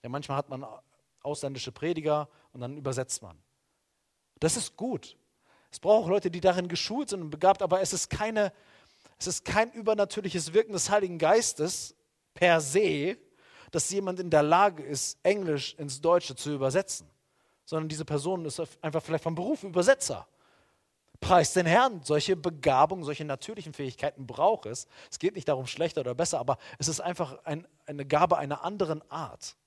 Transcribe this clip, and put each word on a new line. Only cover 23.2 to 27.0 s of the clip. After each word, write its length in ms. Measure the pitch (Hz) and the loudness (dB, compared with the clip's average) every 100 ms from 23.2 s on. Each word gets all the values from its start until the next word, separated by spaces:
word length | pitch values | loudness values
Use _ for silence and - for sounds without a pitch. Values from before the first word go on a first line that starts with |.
| 151 | -6
natürlichen 480 | 135 - 220 160 | -8 -8 -12 -12
Fähigkeiten 520 | 147 139 - - - 127 | -8 -8 -4 -6 -6 -14
braucht 400 | 120 175 220 - | 2 2 2 -6
es. 220 | 123 - - - | -12 -12 -20 -20
Es 80 | - | -4
geht 160 | 180 208 | -4 -2
nicht 140 | 151 | -2
darum, 180 | 135 127 | -2 -2
schlechter 340 | - 165 156 | -2 -2 -2
oder 140 | 123 127 | -6 -2
besser, 240 | 170 - | -2 -2
aber 180 | 123 135 - - | -2 -4 -4 -6
es 100 | 143 | -4
ist 140 | 156 | -2